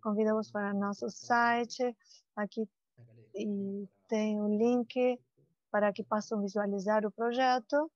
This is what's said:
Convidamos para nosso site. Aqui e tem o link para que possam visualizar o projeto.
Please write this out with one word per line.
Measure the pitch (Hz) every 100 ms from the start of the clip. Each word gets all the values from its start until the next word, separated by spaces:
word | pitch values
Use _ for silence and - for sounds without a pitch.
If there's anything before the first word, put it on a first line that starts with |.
Convidamos | 220 208 220 220 214
para | 208 202
nosso | 202 202 202 240
site. | - - 240 233 233 240 - 247 233 _ - _ -
Aqui | 208 - 214 _ _ _ 120 113 -
e | 190 208 202 196 196 196 _ _
tem | 226 214 208
o | 208
link | 208 233 247 240 254 247 247 _ _ _ _ _
para | 208 208
que | 202
possam | 214 214 202 220
visualizar | 202 208 208 202 190 214 214
o |
projeto. | 202 233 240 262 254 247 285 311